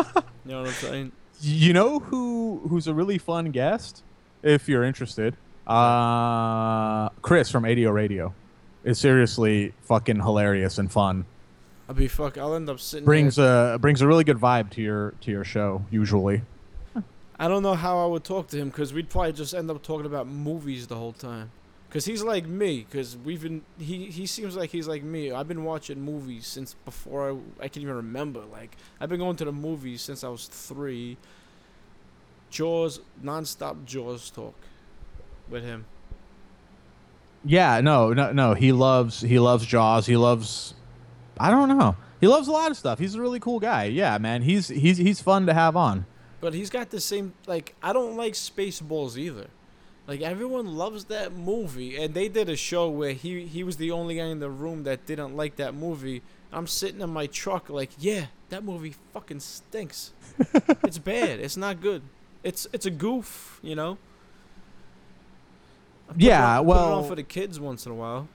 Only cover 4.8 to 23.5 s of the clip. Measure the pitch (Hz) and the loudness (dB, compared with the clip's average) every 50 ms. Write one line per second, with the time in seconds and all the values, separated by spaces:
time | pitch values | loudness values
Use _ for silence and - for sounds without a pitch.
4.8 | 123 131 135 - 127 - - 110 110 117 - - - - - - - - 113 117 | 2 2 0 -4 -8 -8 -4 -2 -2 -2 -2 -6 -12 -20 -20 -10 -2 2 4 6
5.8 | 120 120 120 120 120 117 120 117 117 120 117 113 113 113 113 113 113 113 110 110 | 6 6 6 4 4 4 2 2 2 2 0 0 0 0 0 0 0 0 0 0
6.8 | 110 110 107 107 107 - - - - - 170 160 120 - - 123 113 113 120 120 | 0 0 0 0 -2 -4 -6 -2 2 4 6 6 6 4 2 2 2 4 4 4
7.8 | 113 110 104 107 107 101 98 92 85 95 - - - - _ _ - - - - | 4 4 2 2 0 0 -2 -4 -4 -6 -8 -12 -18 -20 _ _ -20 -20 -18 -6
8.8 | - - 117 - - 139 131 127 120 110 - 120 110 107 107 104 101 95 - - | -2 -2 0 4 6 8 8 8 6 6 4 2 2 4 4 2 0 -2 -6 -6
9.8 | - - 117 113 117 120 110 104 90 113 104 104 104 101 101 95 95 92 - 104 | 0 2 2 2 4 2 2 2 2 2 4 4 4 4 4 2 0 0 0 -2
10.8 | 98 92 - 110 101 95 92 92 87 - - - - - - - - _ - - | -2 0 2 2 2 2 2 -2 -4 -8 -12 -20 -20 -20 -20 -20 -20 _ -20 -20
11.8 | - - 131 135 135 123 - - 151 135 - 139 143 151 160 165 160 147 135 123 | -16 -2 0 2 2 2 0 -2 -2 -4 -6 -6 -4 -4 -4 -4 -4 -6 -8 -8
12.8 | - - 151 147 147 147 151 156 147 139 120 147 139 127 123 120 120 123 117 120 | -10 -10 -8 0 4 6 6 6 6 4 6 6 6 8 8 8 6 4 2 2
13.8 | 127 147 147 123 139 147 165 165 156 147 131 110 120 123 123 117 107 95 - 117 | 4 4 6 6 6 8 8 8 8 6 4 4 4 4 4 4 0 -2 -4 -4
14.8 | 107 107 107 104 104 107 - - - 117 101 101 95 - - 107 104 101 95 98 | -2 -2 -2 -2 -4 -4 -6 -8 -6 -4 -4 -4 -4 -4 -2 -2 0 0 -2 -4
15.8 | 98 - 110 107 107 104 107 98 95 101 101 107 120 - - - - - - - | -4 -2 0 0 2 2 2 2 4 2 2 0 -2 -6 -12 -20 -20 -18 -16 -14
16.8 | - - - 233 185 - - - - - - - 156 170 196 202 196 196 190 160 | -14 -10 -8 -10 -10 -10 -12 -20 -20 -16 -8 -2 0 0 2 2 2 2 0 0
17.8 | 175 180 180 175 175 170 170 160 - - 190 190 156 - 151 147 143 139 - 151 | 0 0 0 0 0 0 -2 -4 -4 -6 -6 -6 -6 -6 -6 -6 -6 -6 -6 -6
18.8 | 147 127 139 165 165 - - 185 175 160 151 147 147 135 175 180 160 160 156 143 | -6 -6 -6 -8 -6 -2 0 0 0 0 -2 -4 -8 -8 -6 -6 -6 -6 -8 -8
19.8 | - - 156 151 147 147 147 139 123 127 143 143 147 151 165 165 143 139 131 123 | -8 -8 -8 -8 -6 -6 -6 -8 -8 -8 -8 -8 -6 -6 -6 -6 -8 -8 -10 -10
20.8 | 120 113 120 113 117 117 113 - - 123 117 113 110 113 - - _ _ _ _ | -10 -12 -10 -10 -10 -12 -12 -14 -14 -12 -12 -12 -14 -16 -18 -20 _ _ _ _
21.8 | - - - 151 - 202 226 208 214 226 214 185 165 160 175 196 208 185 147 120 | -14 -8 -8 -6 -4 -4 -4 -4 -4 -2 -2 -4 -4 -6 -4 -2 -2 -2 -2 -4
22.8 | 107 - - 139 127 117 123 120 127 151 175 156 156 165 | -8 -8 -8 -8 -8 -8 -12 -12 -10 -10 -10 -8 -8 -10